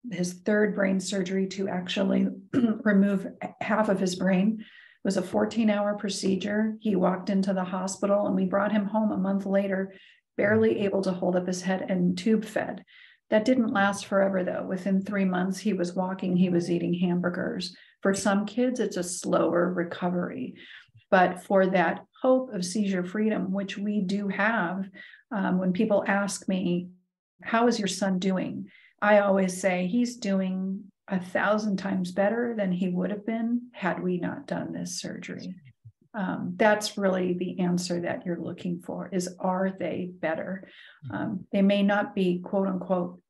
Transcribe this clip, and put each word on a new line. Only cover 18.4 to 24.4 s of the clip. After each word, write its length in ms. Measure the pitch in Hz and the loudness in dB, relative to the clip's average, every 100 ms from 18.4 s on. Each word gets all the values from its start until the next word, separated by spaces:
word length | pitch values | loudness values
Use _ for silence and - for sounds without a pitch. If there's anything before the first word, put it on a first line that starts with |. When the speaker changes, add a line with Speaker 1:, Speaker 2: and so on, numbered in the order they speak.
| 208 | 0
Speaker 1:
kids, 360 | - 247 247 | -2 -2 0
it's 160 | 202 180 | -2 -2
a 60 | |
slower 680 | 175 - 196 170 165 170 180 | -6 -6 0 2 2 2 0
recovery. 840 | 180 175 - 180 180 180 180 - - - - - - _ | 0 -4 -4 -2 -2 -4 -6 -10 -12 -20 -20 -20 -20 _
But 340 | 190 180 180 | 6 6 2
for 220 | - 196 190 | 2 4 4
that 360 | 190 170 196 - _ | 4 2 -2 -10 _
hope 320 | 262 262 254 | 4 4 2
of 120 | 208 180 | -6 -4
seizure 400 | 226 196 190 180 | -2 0 0 -2
freedom, 480 | 214 214 214 185 | 0 0 0 -2
which 240 | 190 196 - | -4 -4 -6
we 240 | 208 208 | -2 -2
do 260 | 180 196 202 | 0 -2 -2
have, 640 | 190 | 0